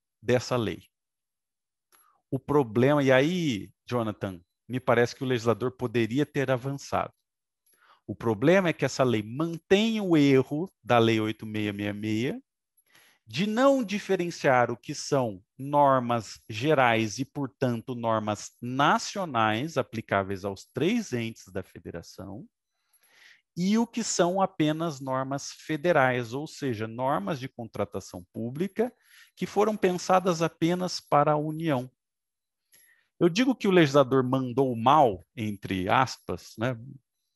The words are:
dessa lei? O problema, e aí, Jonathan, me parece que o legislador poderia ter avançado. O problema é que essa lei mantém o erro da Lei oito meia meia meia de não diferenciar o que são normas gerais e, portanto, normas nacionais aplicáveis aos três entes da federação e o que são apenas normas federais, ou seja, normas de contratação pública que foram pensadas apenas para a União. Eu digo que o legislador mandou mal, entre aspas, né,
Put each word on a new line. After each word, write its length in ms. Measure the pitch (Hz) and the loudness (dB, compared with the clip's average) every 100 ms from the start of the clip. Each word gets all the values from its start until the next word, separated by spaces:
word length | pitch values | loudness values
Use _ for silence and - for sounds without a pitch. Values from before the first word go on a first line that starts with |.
| _ _ | _ _
dessa 340 | 110 123 - 127 | -2 0 0 -2
lei? 280 | 101 78 _ _ _ _ _ _ _ _ _ _ _ _ _ _ - | -2 -6 _ _ _ _ _ _ _ _ _ _ _ _ _ _ -10
O 80 | 135 | -8
problema, 640 | - 143 117 110 135 147 | 0 0 2 2 4 4
e 80 | 135 | 4
aí, 640 | 131 151 180 156 101 98 _ | 4 4 0 -2 -4 -8 _
Jonathan, 560 | - 123 110 - 101 87 _ _ - | -6 -4 -4 -4 -8 -8 _ _ -10
me 100 | 123 | -4
parece 380 | - 117 120 - | 2 4 2 0
que 80 | |
o 20 | 131 | -4
legislador 460 | 123 113 104 123 | -2 0 0 -2
poderia 520 | - 123 117 107 131 | -4 -4 0 0 0
ter 240 | 147 147 135 | -2 -2 -2
avançado. 640 | 127 139 139 - 92 82 _ _ _ _ _ _ _ _ _ - | -2 -4 -10 -4 -4 -4 _ _ _ _ _ _ _ _ _ -14
O 80 | |
problema 540 | 104 117 101 139 190 190 | -6 -2 2 4 4 2
é 40 | |
que 120 | - | -2
essa 180 | 135 - | -2 0
lei 220 | 131 113 | 0 0
mantém 760 | 107 131 165 165 - 196 226 220 | -4 -6 -6 -4 0 2 2 0
o 160 | 190 160 | 2 4
erro 540 | 143 131 131 147 190 _ | 6 4 2 -4 -6 _
da 160 | 110 120 | 2 4
Lei 240 | 113 110 | 4 2
oito 240 | 107 110 | 0 -6
meia 280 | 110 107 104 | -8 -6 -4
meia 200 | 101 104 | -4 -6
meia 480 | 104 110 110 135 247 _ _ _ _ _ _ _ _ - | -6 -4 -2 -2 -6 _ _ _ _ _ _ _ _ -10
de 200 | 120 208 | -4 -2
não 360 | 220 277 269 | 2 4 4
diferenciar 880 | 190 202 - 185 175 - 147 127 120 | 0 -4 -2 -2 -2 0 2 4 2
o 60 | 120 | -2
que 180 | - | -10
são 480 | 143 - 139 120 92 _ - | -10 -2 0 0 -6 _ -14
normas 840 | 139 147 139 131 120 117 104 - - | -2 4 4 4 2 -4 -4 -16 -12
gerais 720 | 107 147 143 123 113 110 123 | -4 0 4 4 4 0 -4
e, 60 | |
portanto, 680 | 135 - 131 - 127 117 - | -8 -8 -8 -4 -2 -4 -6
normas 580 | 120 117 110 107 104 - - | -4 -2 0 -2 -6 -8 -12
nacionais 1120 | 120 131 151 226 - 202 175 120 110 107 160 147 | -6 0 2 2 -2 -8 -4 0 0 0 -4 -4
aplicáveis 680 | - 110 - 98 98 98 | -4 -6 -2 -2 -2 -6
aos 200 | 101 95 - | -8 -10 -10
três 400 | 123 165 240 202 | -4 -2 -2 -4
entes 360 | 123 113 110 - | -6 -6 -10 -12
da 140 | 95 | -12
federação 840 | - 87 90 85 - - 92 104 226 _ _ _ _ _ _ _ - _ _ 165 | -12 -16 -14 -14 -16 -16 -16 -16 -18 _ _ _ _ _ _ _ -20 _ _ -4
e 200 | 185 220 | 2 2
o 80 | 233 | 0
que 180 | 247 | -2
são 360 | 208 - 175 190 | -4 0 2 2
apenas 600 | 190 - 151 156 170 135 | -2 0 0 0 -4 -6
normas 500 | 135 131 131 139 - | -4 -4 -4 -6 -8
federais, 840 | - - 156 175 156 131 123 117 | -14 -8 -2 2 4 4 2 -4
ou 120 | 131 151 | -8 -10
seja, 400 | - 139 107 110 | -8 -6 -4 -6
normas 540 | 117 131 160 202 139 | -4 -2 -2 -2 -6
de 80 | 135 | -8
contratação 760 | - 113 107 101 98 - 90 87 | -12 -10 -6 -6 -6 -12 -16 -14
pública 600 | 113 117 135 196 - 247 - _ - - | -10 -8 -6 -6 -2 -4 -6 _ -20 -18
que 120 | - 180 | -10 -4
foram 300 | 196 214 214 | 0 0 2
pensadas 640 | 185 180 - 185 185 165 | 0 0 2 2 2 0
apenas 600 | 160 - 165 180 180 - | -2 0 -2 0 -4 -8
para 320 | - 147 147 | 0 2 4
a 40 | 151 | 2
União. 540 | 156 156 165 127 131 _ _ _ _ _ _ _ _ _ _ _ _ - | -2 -4 -2 -2 -4 _ _ _ _ _ _ _ _ _ _ _ _ 0
Eu 120 | 170 | 0
digo 240 | 180 262 | 2 0
que 120 | - 208 | 0 4
o 40 | |
legislador 520 | 180 147 143 127 135 | 6 6 4 4 2
mandou 540 | 127 131 127 117 131 113 | 2 -2 -2 0 0 2
mal, 500 | 120 156 123 90 _ | 4 6 4 2 _
entre 540 | - 107 101 - 95 92 | -8 -6 -6 -6 -4 2
aspas, 640 | 120 127 - - 87 - - | 2 2 -4 -10 -10 -10 -6
né, 200 | 120 117 131 131 _ _ _ | -6 -6 -12 -20 _ _ _